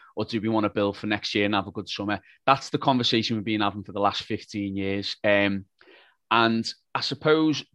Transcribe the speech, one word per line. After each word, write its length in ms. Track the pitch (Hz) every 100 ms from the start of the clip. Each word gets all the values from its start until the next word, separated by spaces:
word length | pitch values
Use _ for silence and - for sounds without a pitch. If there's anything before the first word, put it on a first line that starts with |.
| -
or 100 | -
do 160 | 107 113
we 80 | 110
want 160 | 110
to 60 | 104
build 260 | 110 101 -
for 120 | 107
next 260 | 104 -
year 120 | 104 101
and 80 |
have 120 | 101 95
a 60 |
good 160 | 104 87
summer? 320 | - 101 101 _ _ 131
That's 240 | 135 -
the 80 | -
conversation 580 | 139 127 113 117 113 110
we've 80 |
been 160 | 104 107
having 200 | 101 101
for 100 | 95
the 80 | 98
last 220 | 101 -
fifteen 540 | - 107 - 104 101 98
years. 400 | 98 98 - -
Um, 400 | 107 101 101 98 - _ - - _ _ -
and 400 | 113 117 113 - - _
I 60 | -
suppose 640 | - 143 156 160 156 143 -